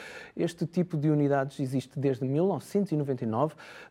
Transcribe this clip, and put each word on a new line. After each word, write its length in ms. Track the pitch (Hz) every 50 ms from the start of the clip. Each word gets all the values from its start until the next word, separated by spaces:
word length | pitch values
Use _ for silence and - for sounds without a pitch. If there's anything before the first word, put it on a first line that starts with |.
| - - - - - - -
Este 300 | - 170 165 170 - 175
tipo 320 | 160 - 180 175 175 -
de 100 | 151 143
unidades 520 | 156 151 147 143 139 143 139 131 143 - -
existe 400 | 143 127 135 131 - - - 143
desde 260 | 131 139 131 110 135
mil 200 | 127 135 151 175
novecentos 440 | 196 185 - - - - 202 202 -
e 60 | 156
noventa 260 | 151 143 139 131 123 127
e 40 |
nove. 260 | 113 107 117 143 156 - - - - - - - -